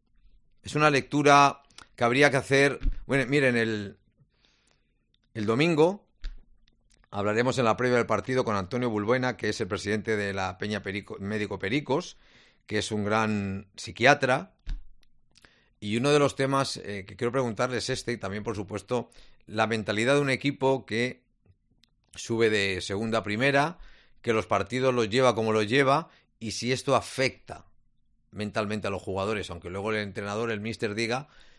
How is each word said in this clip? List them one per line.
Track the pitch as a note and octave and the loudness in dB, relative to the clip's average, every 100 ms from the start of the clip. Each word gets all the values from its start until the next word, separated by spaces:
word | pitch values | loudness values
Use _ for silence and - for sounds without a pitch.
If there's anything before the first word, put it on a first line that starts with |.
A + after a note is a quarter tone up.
| _ _ _ - _ _ | _ _ _ -20 _ _
Es | - D3 | -6 2
una | D3+ | 4
lectura | C#3 - C#3+ C#3+ C#3+ C#3+ - _ - - - | 4 2 2 6 8 8 4 _ -20 -20 -2
que | |
habría | A#2 B2+ C#3+ | 2 6 6
que | C3+ | 4
hacer. | - C3+ C#3 B2+ - - - | 2 4 4 2 -2 -2 -2
Bueno, | C3+ A#2+ | -2 2
miren, | C#3+ C3+ A#2+ | 2 2 2
el, | A2+ G#2+ G2+ - _ _ _ _ _ _ _ _ _ _ _ _ _ | 0 -2 -6 -12 _ _ _ _ _ _ _ _ _ _ _ _ _
el | - G#2 | -6 -2
domingo | A2+ E3 D#3 D#3+ G3+ - _ - - - _ _ _ _ _ _ | 2 2 4 4 2 -10 _ -12 -12 -20 _ _ _ _ _ _
hablaremos | G2+ G2+ G#2+ B2 B2+ | -4 0 2 2 2
en | A#2 | 2
la | G#2+ | 2
previa | B2 B2 | 4 2
del | A2+ | 2
partido | G#2+ G2 B2+ | 0 0 0
con | A#2+ G#2 | 0 -2
Antonio | F2+ B2 B2 | -2 -4 -2
Bulbuena, | G#2+ G#2 B2+ B2+ A#2 | -2 0 0 0 -2
que | G#2+ | -4
es | G#2 | -4
el | G2+ | -4
presidente | G2 G2+ G#2+ G2 G#2+ | -4 -2 -4 -2 -2
de | G2+ | -2
la | G2 F#2 F#2 | -2 -4 -4
Peña | G#2 G#2 | -6 -6
Perico, | G2+ G2 G2 - | -4 -8 -8 -10
Médico | G2 G#2+ G#2 G2 | -6 -4 -4 -4
Pericos, | G2 C3+ C#3+ C#3 F3+ - _ - _ _ - | -4 -4 -2 -2 -2 -14 _ -20 _ _ -6
que | G#2 | -4
es | G2+ | -2
un | G#2+ G2+ | -4 0
gran | G#2+ A2 G#2+ G2 F#2+ - - | 0 0 -2 -4 -8 -12 -16
psiquiatra. | - E2+ A#2+ C#3+ B2+ C3 F#3+ _ - - - - - _ _ _ - _ _ _ | -14 2 4 4 4 0 -2 _ -10 -10 -10 -20 -20 _ _ _ -20 _ _ _
Y | G#2 A2 | -4 0
uno | C3+ | 2
de | D3 | 4
los | C#3+ - | 4 2
temas, | C3+ C3+ C3+ - | 0 0 -2 -6
eh, | - G2+ F#2+ | -10 -10 -12
que | G2 | -6
quiero | A#2+ | -4
preguntarles | B2+ B2 G#2 B2+ B2 - | -2 -2 -2 -2 -2 -4
es | B2+ | -6
este, | - | -4
y | A#2+ | -6
también, | G2+ G2+ | -6 -8
por | G#2+ G#2 | -8 -8
supuesto, | F#2 G#2 - B2 A#2 - - - - | -8 -10 -4 -4 -4 -12 -20 -20 -10
la | G#2 A2 | -2 0
mentalidad | A2+ G#2 G#2 A#2+ C#3+ | 0 -2 0 2 2
de | |
un | C#3 | 2
equipo | B2+ C#3 C#3 C3+ C3+ - | 0 -2 0 0 0 -2
que | G#2+ B2 - _ _ _ _ _ _ _ _ _ | -4 -2 -6 _ _ _ _ _ _ _ _ _
sube | - - A2+ A2+ | -18 -6 2 4
de | G#2+ G2 F#2 | 4 2 -2
segunda | - G2+ A2+ A2 | -4 -4 -2 -2
a | |
primera, | G#2+ G#2 C3+ C#3 D3+ F3 - - _ _ | -2 0 2 2 0 -4 -18 -20 _ _
que | - | -2
los | A2 G#2 | 0 2
partidos | G2+ F#2+ B2+ C3 | 0 0 0 0
los | B2 A2 | 2 0
lleva | A#2 C3 A2+ | 4 4 4
como | A2 | 2
los | A2 G#2 | 2 2
lleva, | C3 C3+ C#3+ E3 _ _ _ | 2 4 2 0 _ _ _
y | A2+ | -10
si | - A#2 | -8 -4
esto | B2+ - B2+ | -4 0 0
afecta | - - C3 - - G2 - _ _ _ _ _ _ | 0 -2 -4 -4 -16 -18 -20 _ _ _ _ _ _
mentalmente | G2 G#2 A2+ G#2 G#2+ G2 | -10 -6 -4 -4 -4 -4
a | |
los | F#2+ | -6
jugadores, | - F#2+ G2 G#2+ F2+ | -6 -4 -2 -4 -6
aunque | F2 F2+ | -12 -10
luego | F#2 G2+ | -8 -4
el | G#2+ | -4
entrenador, | G2+ F#2+ G2+ G#2 A#2 | -4 -8 -8 -6 -4
el | G#2+ | -6
míster, | G#2+ A2 A2 G#2 | -6 -6 -6 -4
diga | A2+ B2 D3 - - | -4 -4 -6 -18 -20